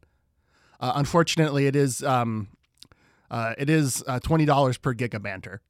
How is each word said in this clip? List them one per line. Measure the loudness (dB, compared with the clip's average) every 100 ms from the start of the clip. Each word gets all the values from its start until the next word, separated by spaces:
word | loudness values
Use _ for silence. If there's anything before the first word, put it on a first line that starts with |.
| _ _ _ _ _ _ _ _
Uh, | -4 -2
unfortunately, | 2 2 2 2 2 2 2
it | 2
is, | 0 0
um, | 0 0 0 -4 -8 _ _ _ -20 _ _ _ -10
uh, | -6 -6 -4
it | 0
is, | 2 2 -2 -4
uh, | -6
twenty | 0 2
dollars | 4 4 2 0
per | -4
giga | -4 -4 -6
banter. | -8 -10 -12 -16 -18